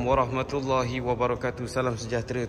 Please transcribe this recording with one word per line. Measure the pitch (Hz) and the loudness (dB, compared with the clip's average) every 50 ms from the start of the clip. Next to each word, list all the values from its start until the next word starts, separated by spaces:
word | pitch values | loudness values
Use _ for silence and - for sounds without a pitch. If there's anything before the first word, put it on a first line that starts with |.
| 123 | 2
warahmatullahi | 123 - 131 127 117 127 131 131 - 139 143 135 135 131 131 123 117 127 131 | 4 4 4 4 2 0 -2 -2 -2 -2 -2 0 2 2 2 2 0 -2 -2
wabarakatuh. | 123 123 120 110 123 120 120 - 131 123 - 127 123 113 | 0 0 0 2 2 0 0 0 -2 -4 -4 -4 -6 -4
Salam | - 131 131 127 117 | -2 0 0 0 0
sejahtera | 107 120 110 123 117 113 - - - 117 | -2 -4 -2 -2 -2 -2 -2 -2 -4 -2